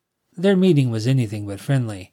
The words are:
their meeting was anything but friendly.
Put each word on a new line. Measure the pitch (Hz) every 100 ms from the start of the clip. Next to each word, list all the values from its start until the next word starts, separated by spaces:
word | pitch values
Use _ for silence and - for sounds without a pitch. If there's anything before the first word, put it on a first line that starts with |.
| _ _ _ -
their | 196 185
meeting | 185 143 127
was | 113 117
anything | 135 107 107 101
but | 98
friendly. | - 135 113 98 -